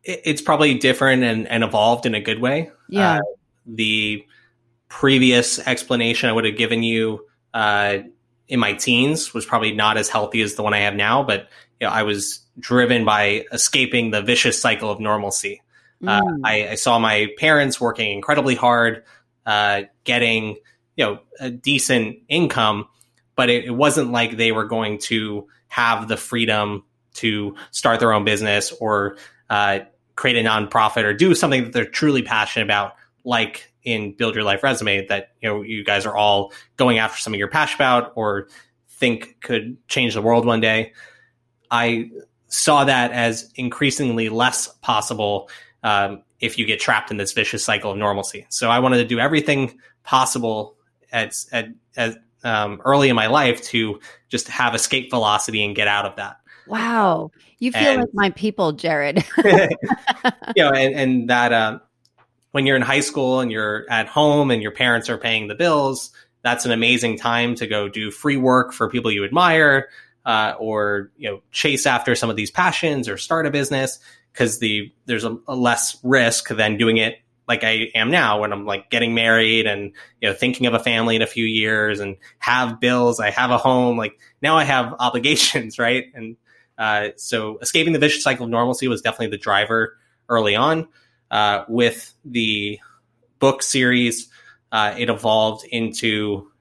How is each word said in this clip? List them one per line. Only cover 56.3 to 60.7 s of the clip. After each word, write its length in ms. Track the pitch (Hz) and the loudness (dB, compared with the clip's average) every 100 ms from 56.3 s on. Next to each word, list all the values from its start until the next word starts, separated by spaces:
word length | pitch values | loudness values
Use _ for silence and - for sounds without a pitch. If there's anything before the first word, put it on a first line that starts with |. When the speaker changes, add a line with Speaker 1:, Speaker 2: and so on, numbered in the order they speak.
| - _ - - | -14 _ -20 -10
Speaker 2:
Wow. 640 | 220 226 233 196 165 156 _ _ _ | -6 -2 0 2 0 -4 _ _ _
You 120 | 247 | -4
feel 100 | 240 | 2
Speaker 1:
And 180 | 277 262 | 2 2
Speaker 2:
like 80 | 240 | -2
my 160 | 208 196 | 0 -2
people, 440 | - 214 208 170 | 0 -4 -2 -2
Jared. 500 | 147 165 151 143 175 - | -2 -2 -2 0 -2 0
<laughs> 40 | - | 2
Speaker 1:
<laughs> 60 | 208 196 180 - - - - - 254 - - 208 | 6 6 4 -2 -4 -4 -2 -2 -2 -2 -2 2
You 80 | |
know, 80 | 147 | 4